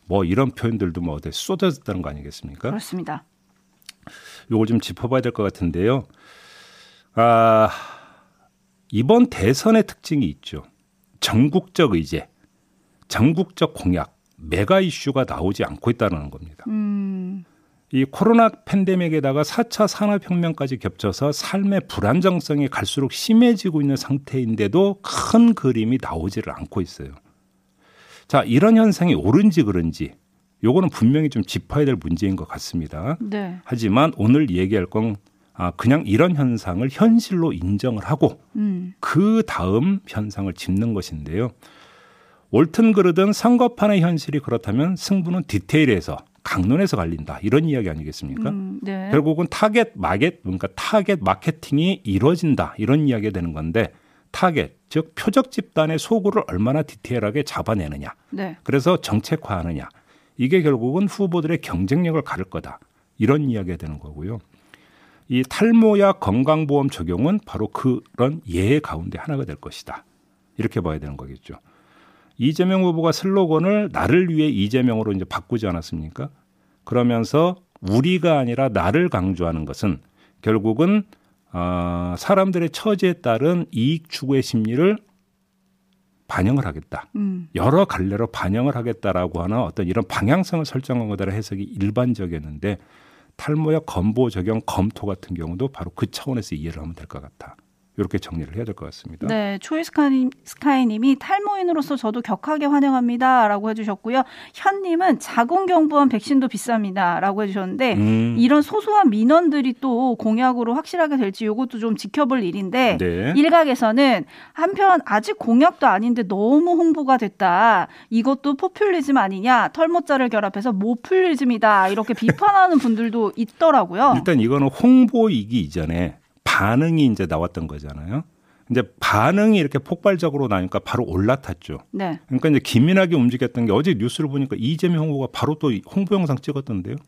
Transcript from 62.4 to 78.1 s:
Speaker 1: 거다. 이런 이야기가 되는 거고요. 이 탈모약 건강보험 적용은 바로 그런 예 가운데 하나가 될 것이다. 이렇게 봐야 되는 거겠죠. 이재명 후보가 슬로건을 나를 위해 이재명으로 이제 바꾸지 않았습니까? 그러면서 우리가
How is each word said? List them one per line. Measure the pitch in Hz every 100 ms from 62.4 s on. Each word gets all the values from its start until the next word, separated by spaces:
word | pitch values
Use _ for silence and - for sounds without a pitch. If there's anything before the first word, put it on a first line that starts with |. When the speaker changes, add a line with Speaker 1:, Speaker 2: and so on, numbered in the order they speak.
Speaker 1:
거다. | 92 80 - - _ _ _ -
이런 | 107 151 143
이야기가 | 110 90 82
되는 | 78 73
거고요. | 78 73 90 113 - _ _ - _ _ _ _ -
이 | 127 127
탈모약 | - 220 226 220 202 196 190
건강보험 | - 107 131 156 151 143 139
적용은 | - 82 87 139 202 -
바로 | - 85
그런 | - 131 123 - - 127 160 104
예 | 85 101 147
가운데 | - 80 90 87
하나가 | - 139
될 | 131 71
것이다. | - - - - - _ _ _ _ -
이렇게 | 110 113
봐야 | 85 76
되는 | 73 69
거겠죠. | 67 65 - - _ _ _ _ _ _ _ -
이재명 | 123 160 185 190
후보가 | 180 165 165
슬로건을 | 151 190 196 175 156 180 208 196
나를 | - - 165 185
위해 | 156 151
이재명으로 | 107 101 127 127 110 107
이제 | 95
바꾸지 | 90 - - 117 104
않았습니까? | 85 - 80 78 - 139 _ _ _ _ _
그러면서 | - 123 120 117 110 147 175 185 _ _
우리가 | 92 113 156